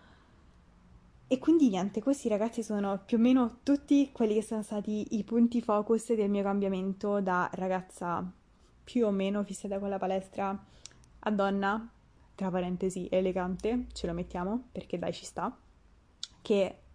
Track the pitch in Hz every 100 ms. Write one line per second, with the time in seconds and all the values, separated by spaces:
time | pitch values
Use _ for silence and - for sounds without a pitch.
0 | - - _ - - - - - - -
1 | - - - 262 311 330 262 185 196 214
2 | 240 277 233 208 226 233 214 208 202 196
3 | - 233 240 262 233 - - 285 - 285
4 | 277 - 220 214 208 220 208 208 196 214
5 | - 220 - 233 233 240 220 208 208 226
6 | - 226 202 202 196 202 196 190 190 190
7 | 208 202 185 180 175 180 185 185 180 -
8 | 175 170 180 - _ _ _ _ - 247
9 | 220 196 196 208 202 190 196 196 196 190
10 | 190 190 190 - 196 202 - - - -
11 | - - 220 208 196 196 196 220 226 _
12 | _ _ _ - 190 185 180 180 190 185
13 | 175 185 190 185 180 185 214 247 247 -
14 | 175 170 175 180 180 233 254 - - 180
15 | 175 - - - 190 - _ _ _ _
16 | _ - - - - 208 185 - -